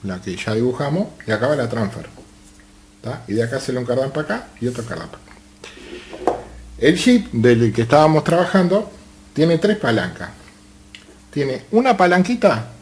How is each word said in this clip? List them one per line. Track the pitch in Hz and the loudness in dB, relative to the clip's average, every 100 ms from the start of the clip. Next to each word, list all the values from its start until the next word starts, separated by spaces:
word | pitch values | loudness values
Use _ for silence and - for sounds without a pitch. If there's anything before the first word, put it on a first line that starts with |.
la | 98 92 | -10 -10
que | 98 | -10
ya | 87 - | -8 -4
dibujamos, | 110 123 123 143 165 226 - - | -2 -2 -2 -4 -4 -4 -8 -6
y | |
acá | 107 127 | -2 0
va | 147 | -2
la | 113 | -2
transfer, | 110 104 - 80 - - - - - - - - _ | -4 -6 -8 -16 -20 -20 -20 -20 -20 -20 -20 -20 _
¿tá? | - 139 - | -12 -12 -6
Y | |
de | 104 | -4
acá | 117 131 | -2 -4
se | 131 | -6
lo | 127 | -6
encardan | 120 123 135 | -2 -2 -2
para | 151 151 226 | -4 -6 -8
acá | - - | -10 -8
y | 120 | -6
otro | 117 | -6
encardan | 113 - - | -10 -12 -14
para | - | -18
acá. | - - - - - - - - - - - - - - - - | -20 -20 -20 -20 -20 -20 -18 -18 -18 -6 -4 -4 -10 -20 -20 0
El | 127 180 | 2 4
Jeep | 247 247 - | 4 4 2
del | 120 120 117 117 | 2 4 6 4
que | 117 | 0
estábamos | 117 147 156 156 | 4 6 6 4
trabajando | 147 170 175 196 175 196 220 - - - - | 2 0 2 2 2 0 -2 -14 -20 -20 -12
tiene | - 160 165 | 0 2 2
tres | 202 208 | 0 0
palancas. | 123 110 90 - - - - - - - - - - - - | 0 0 -2 -8 -14 -16 -20 -20 -20 -20 -20 -20 -20 -20 -10
Tiene | - 135 127 - | -4 -4 -4 0
una | 214 262 202 | 0 2 4
palanquita | 180 180 185 247 202 113 - - | 4 4 2 2 2 2 -4 -16